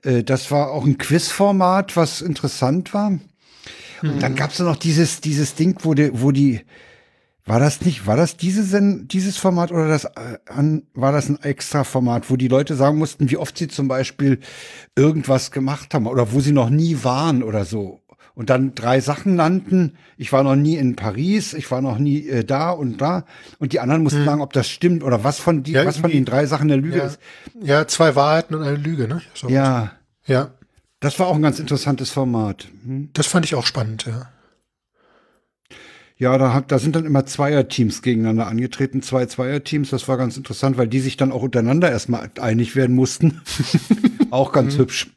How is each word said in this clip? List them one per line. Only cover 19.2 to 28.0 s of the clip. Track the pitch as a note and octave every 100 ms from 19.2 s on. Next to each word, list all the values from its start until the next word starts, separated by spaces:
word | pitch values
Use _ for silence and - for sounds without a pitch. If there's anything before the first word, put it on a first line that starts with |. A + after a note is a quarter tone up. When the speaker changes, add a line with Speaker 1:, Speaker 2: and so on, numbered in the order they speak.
| G3
Speaker 1:
nannten, | F3 D#3+ F#3 F#3+ F#3 E3 - _ _
ich | B2+
war | C3+
noch | C#3 C3+
nie | D3 D#3+
in | C3 A#2+
Paris, | G#2+ G2 E3+ G#3 -
ich | D#3 -
war | B2+
noch | C3+ A2
nie, | C#3+ C#3+ D3
äh, | B2+
da | G#2+ C3+ E3
und | F3 C3+ G2+
da. | C#3+ F3+ - - - -
Und | C#3
die | -
anderen | A#2+ D#3+
mussten | D3+ D3
Speaker 2:
Hm. |
Speaker 1:
sagen, | D3 D3
ob | C#3
das | C#3 A#2
stimmt | - F3 E3+
oder | C#3 A#2+
was | B2+ C#3+
von | - D#3+
die, | C3+
Speaker 2:
Ja, | C3+
Speaker 1:
was | E3 D3
von | E3+
Speaker 2:
irgendwie | D3+
Speaker 1:
den | B2+
drei | B2+ D3
Sachen | D3 D3+
eine | C#3
Lüge | D3+ E3+
Speaker 2:
Ja. |
Speaker 1:
ist. | C#3+ C#3+ - - - A#3
Speaker 2:
Ja, | F3 C#3+ D#3
zwei | -